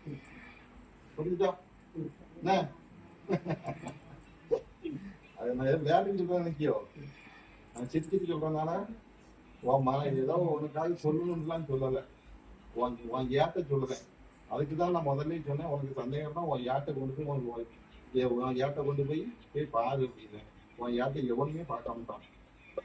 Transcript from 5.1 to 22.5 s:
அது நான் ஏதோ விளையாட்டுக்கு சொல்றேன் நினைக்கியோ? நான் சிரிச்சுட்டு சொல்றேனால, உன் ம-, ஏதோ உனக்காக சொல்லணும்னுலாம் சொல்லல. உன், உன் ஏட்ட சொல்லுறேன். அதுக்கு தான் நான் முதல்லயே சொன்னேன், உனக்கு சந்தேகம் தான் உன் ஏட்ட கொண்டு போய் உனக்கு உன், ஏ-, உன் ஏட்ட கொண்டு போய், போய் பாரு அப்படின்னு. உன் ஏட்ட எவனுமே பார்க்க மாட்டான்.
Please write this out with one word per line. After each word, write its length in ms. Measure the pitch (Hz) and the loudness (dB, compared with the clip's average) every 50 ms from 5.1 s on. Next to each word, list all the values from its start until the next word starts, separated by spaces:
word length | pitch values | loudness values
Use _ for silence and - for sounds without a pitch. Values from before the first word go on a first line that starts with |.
| - - - - - | -14 -16 -20 -20 -12
அது 160 | - 113 123 123 | -4 -2 -2 0
நான் 140 | 127 131 | 2 4
ஏதோ 100 | 135 151 | 4 4
விளையாட்டுக்கு 420 | 165 147 147 170 196 196 196 196 180 | 4 6 6 6 6 6 4 2 0
சொல்றேன் 220 | 175 175 180 175 170 | 2 2 2 2 2
நினைக்கியோ? 320 | 165 151 139 151 135 - - - - - 147 143 143 - - - - - - - - - - - - - | 0 -2 0 2 2 2 0 -2 -8 -14 -16 -16 -16 -16 -18 -20 -20 -20 -20 -20 -20 -20 -20 -20 -14 -10
நான் 180 | - 123 135 | -8 -6 -2
சிரிச்சுட்டு 400 | 160 160 156 - 196 185 175 170 | -2 -2 0 0 0 0 0 0
சொல்றேனால, 400 | 165 151 156 156 156 156 156 160 175 196 220 - - - - - - - - - - - - - - - | -2 -2 0 0 0 0 0 0 -2 -2 -4 -6 -10 -14 -16 -20 -20 -20 -20 -20 -20 -20 -20 -20 -20 -4
உன் 260 | - 120 135 139 131 | 2 4 4 6 6
ம-, 300 | 127 131 143 143 143 135 131 131 | 4 2 2 2 2 2 2 2
ஏதோ 100 | 143 165 | 4 4
உனக்காக 640 | 175 180 165 151 151 151 147 139 156 165 175 170 - - | 4 4 4 2 0 -2 -2 -2 0 0 0 0 2 2
சொல்லணும்னுலாம் 680 | 151 156 170 175 175 175 165 151 160 165 165 156 143 | 2 2 4 2 0 0 -2 -2 -2 -4 -4 -2 0
சொல்லல. 340 | 135 131 135 - - - - - - - - - - - - - - - - - - | 0 2 2 2 0 0 -2 -6 -18 -20 -20 -20 -20 -20 -20 -20 -20 -20 -20 -10 -2
உன், 240 | 117 123 123 120 117 120 | 0 0 0 0 -4 -6
உன் 220 | 113 120 131 131 123 | -4 -2 0 0 2
ஏட்ட 300 | 131 139 160 170 - 185 170 139 | 2 2 2 2 0 -4 0 0
சொல்லுறேன். 340 | 139 135 131 127 127 - - - - - - - - - - | 0 0 0 -2 -4 -8 -8 -18 -20 -20 -20 -20 -20 -20 -12
அதுக்கு 280 | - 120 135 147 139 156 | -6 -2 -2 -2 -2 0
தான் 160 | 156 175 175 | 0 2 2
நான் 140 | 175 165 156 | 2 2 2
முதல்லயே 360 | 139 139 147 147 160 165 165 143 | 2 0 2 0 -2 -2 -2 -2
சொன்னேன், 240 | 143 143 147 170 156 143 | -2 -2 -2 0 -2 -2
உனக்கு 280 | 139 135 135 - 135 | -2 -2 -4 -4 -4
சந்தேகம் 320 | 123 127 143 151 156 147 - | -4 -2 -2 -2 -4 -4 -4
தான் 100 | - 170 | -4 -2
உன் 180 | 156 139 123 | -2 -2 0
ஏட்ட 240 | 120 123 131 143 143 | 0 0 0 0 0
கொண்டு 280 | 160 143 135 135 127 131 | -2 -4 -2 -2 -2 -4
போய் 100 | 147 151 | -4 -2
உனக்கு 260 | 143 143 135 120 117 | -2 -2 -2 -2 -2
உன், 160 | 117 117 117 - - - - - - - - - - | -4 -6 -8 -8 -12 -20 -20 -20 -20 -20 -16 0 2
ஏ-, 80 | 127 127 | 2 4
உன் 320 | 123 120 120 127 131 127 | 4 4 2 2 2 2
ஏட்ட 300 | 127 135 143 143 147 139 | 2 2 2 2 0 0
கொண்டு 200 | 139 139 143 139 | 2 2 2 2
போய், 180 | 139 156 165 208 240 - - - - - | 2 2 0 0 -4 -8 -10 -18 -6 -2
போய் 120 | 147 151 | -2 -2
பாரு 380 | - - 113 117 123 139 135 127 | 2 2 2 2 4 2 2 0
அப்படின்னு. 380 | 123 - 113 110 104 104 98 - - - - - - - | 0 -2 -12 -16 -14 -14 -16 -16 -16 -20 -20 -20 -20 -10
உன் 140 | - 120 120 | -6 -2 0
ஏட்ட 340 | 120 120 127 139 139 151 131 | 2 2 2 0 0 0 0
எவனுமே 380 | 120 117 123 143 151 156 165 165 | 2 2 2 2 0 0 -6 -4
பார்க்க 260 | - 117 113 - - 113 | -4 -6 -6 -4 -6 -6
மாட்டான். 300 | 117 113 107 104 104 - - - - - - | -6 -8 -10 -10 -12 -14 -20 -20 -20 -20 -20